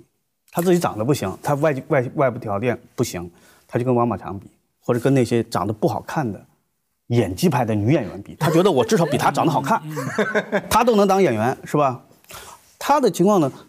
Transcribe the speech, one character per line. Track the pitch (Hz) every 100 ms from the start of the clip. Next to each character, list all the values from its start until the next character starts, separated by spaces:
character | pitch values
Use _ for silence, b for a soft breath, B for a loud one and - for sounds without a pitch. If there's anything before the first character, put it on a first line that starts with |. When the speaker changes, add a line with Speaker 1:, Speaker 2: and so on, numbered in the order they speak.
| - _ _ _ _
Speaker 1:
他 | 180
自 | 180
己 | 175
长 | 123 104
得 |
不 | 120
行， | 127 98 87
他 | - 143
外， | 156 131 -
外， | 143 123
外 | 156 131
部 | 120
条 | 113 101
件 | 120 113 _
不 | -
行， | 120 87 87 b b b b
他 | 120
就 |
跟 | 123
王 | 120 120
宝 | 95
强 | 78 101
比， | - _ _ _
或 | -
者 | 120
跟 | 135
那 | 135
些 | 113 117
长 | 107 117 98
得 |
不 | 101 160
好 | -
看 | - - 117
的、 | 92 - _ _ _ _ _ -
演 | 120 95
技 | 90 175
派 | -
的 | 113
女 | 107 104
演 | 156
员 | 92 95
比， | 90 -
他 | 147
觉 | 160
得 | 196
我 | 131
至 | - 214
少 |
比 | 160 123
他 | 175
长 | 147
得 | 165
好 | 143
看， | 139 - 151 151 135 -
Speaker 2:
<laughs> | 202 208 - 208 -
Speaker 1:
他 | 214
都 | 240
能 | 208 202
当 | 190
演 | 170
员， | 110 117 -
是 | - 151
吧？ | 139 123 - _ - B B B _ -
他 | - 294
的 | 233
情 | 170 190
况 | 202
呢， | 135 B